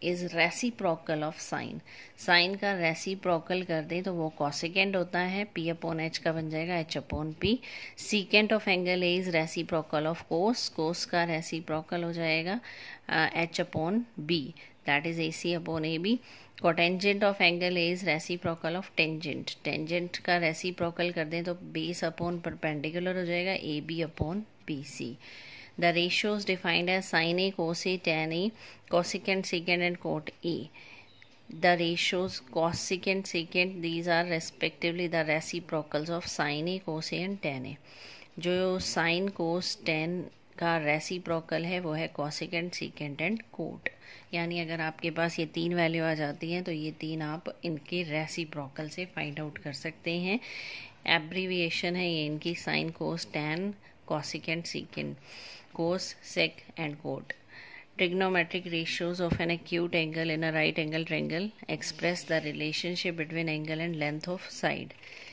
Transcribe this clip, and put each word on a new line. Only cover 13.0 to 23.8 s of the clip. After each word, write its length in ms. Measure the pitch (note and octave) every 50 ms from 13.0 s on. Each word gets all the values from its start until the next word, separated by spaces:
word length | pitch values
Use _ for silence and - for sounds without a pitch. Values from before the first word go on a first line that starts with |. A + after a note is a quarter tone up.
| - -
अ, 380 | E3+ E3 D#3+ D#3 - D#3+ E3+
H 140 | E3+ E3+ -
upon 400 | F3 E3+ - E3 D#3+ E3 G3 A3+ A#3+ - - -
B, 320 | D3+ D3 F3 E3+ C3+ - E3 - - - - - - -
that 180 | C#3+ C#3+ D3
is 120 | E3 E3 E3
A 140 | E3 D#3 D#3+
C 320 | - - F3 F3 F3 E3+
upon 160 | E3+ D#3+ D#3+
A 260 | D#3 D#3 D#3+ D#3+ E3+
B। 120 | G3+ A#3 B3 - - - - - - - - -
Cotangent 560 | F3 E3 E3+ E3+ E3+ F#3 F#3 F#3 G3+ G3+ G3+
of 160 | G#3+ G3+ G3+
angle 400 | G3+ F#3+ F3 E3+ F3 F3+ F3+ F3+
A 200 | F3+ E3+ E3+ F3
is 80 | F3+ G3
reciprocal 800 | F3 D3+ D#3 - - F3+ F3 - F3+ E3 E3 - E3 E3 F3+ G3
of 20 | - - -
tangent। 560 | E3 D#3+ D#3+ D#3 E3 D#3 C3+ C3 C3+ - - - -
tangent 520 | D3 C#3+ C3+ D#3 D#3 E3+ F3 F3 F3 - -
का 180 | - - F3
रेसिप्रोकल 760 | F3 E3+ D#3+ D#3+ - - F3+ F3 - F3 E3+ E3 - F3 F3 F3
कर 120 | F3 D#3+
दें 200 | D3+ E3 E3+ E3+
तो 100 | F3+ F3
base 500 | F3+ F#3 D#3+ D#3 D#3+ D#3+ D#3+ F3 - -
upon 280 | E3 E3 - F3 F3 F3
perpendicular 840 | F3 E3+ E3+ D#3 E3+ - D#3+ D3+ D3 C#3 D#3 D#3+ F3 F3+ F#3 F#3
हो 100 | F#3 F#3
जाएगा, 320 | E3+ F3 F3 F3 F#3 F#3+
A 240 | - - D3+ D3 D3+